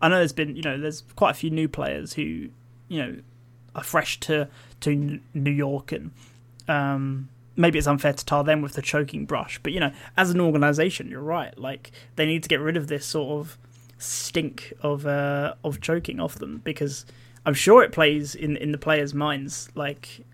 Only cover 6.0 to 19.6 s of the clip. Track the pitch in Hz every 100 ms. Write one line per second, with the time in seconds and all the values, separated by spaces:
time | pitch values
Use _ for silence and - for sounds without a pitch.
6 | 156 - - - - - - 147 139 139
7 | 135 135 131 - - - 170 160 147 139
8 | 147 139 - 147 147 151 139 143 - 151
9 | 143 147 143 127 - - - 180 143 -
10 | - - 185 175 170 151 147 147 180 -
11 | - 127 151 170 123 - 131 135 - -
12 | - - 156 165 - 151 156 170 147 143
13 | - 160 139 147 156 - - - - -
14 | - - - 170 151 - - - 147 143
15 | 147 143 143 143 147 - 160 139 - 170
16 | - 160 165 - - 151 - 147 147 135
17 | - - - - 156 139 185 233 - -
18 | 156 151 143 - 151 147 151 147 156 151
19 | 143 143 151 139 139 -